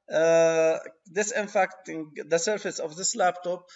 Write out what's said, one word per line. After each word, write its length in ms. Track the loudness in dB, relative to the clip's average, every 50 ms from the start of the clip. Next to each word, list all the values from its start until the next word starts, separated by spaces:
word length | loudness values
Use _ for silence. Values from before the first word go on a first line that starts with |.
| _ -4 0
uh, 680 | 2 4 6 6 6 6 6 4 4 4 4 2 0 -4 -10 -18 _ _ -8
disinfecting 1000 | -6 -4 -4 -2 -4 -4 -4 -2 0 0 0 0 -2 -8 -14 -12 -10 -10 -10 -10 -12 -14 -4 -2
the 100 | 0 0
surface 420 | 0 0 -4 -4 -4 -8 -8 -8
of 160 | -8 -10 -8
this 200 | -6 -4 -4 -2
laptop 480 | 0 0 0 0 -2 -6 -8 -8 -8 -10 -14 -20